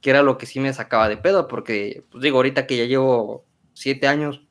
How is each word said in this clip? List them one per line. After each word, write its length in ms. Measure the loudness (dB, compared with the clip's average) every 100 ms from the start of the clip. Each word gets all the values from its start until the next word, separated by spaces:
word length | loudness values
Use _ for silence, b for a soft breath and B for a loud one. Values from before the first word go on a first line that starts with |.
que 80 | 4
era 140 | 4
lo 140 | 4 2
que 80 | -6
sí 140 | -4
me 140 | -4
sacaba 340 | -4 -2 0 2
de 80 | 0
pedo, 300 | 2 2 0
porque, 560 | -8 -6 -6 -6 -10 _
pues, 100 | -4
digo, 140 | 0 2
ahorita 300 | 2 0 -2
que 100 | -2
ya 80 | 0
llevo 600 | 2 2 0 -2 -8 _ _ _
siete 340 | -10 -6 0 0
años 380 | 0 -2 -8 _